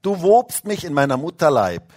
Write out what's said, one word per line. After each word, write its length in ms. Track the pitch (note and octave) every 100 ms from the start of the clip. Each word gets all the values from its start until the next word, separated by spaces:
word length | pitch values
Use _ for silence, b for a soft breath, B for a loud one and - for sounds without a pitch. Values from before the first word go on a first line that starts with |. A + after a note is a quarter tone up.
du 220 | G3 G3
wobst 420 | F#3 A3+ B3 -
mich 200 | G#3 G#3
in 80 | F3
meiner 240 | C#3+ C#3 C3
Mutter 340 | D#3+ - D#3+
Leib. 320 | C3 F#2+ E2+ -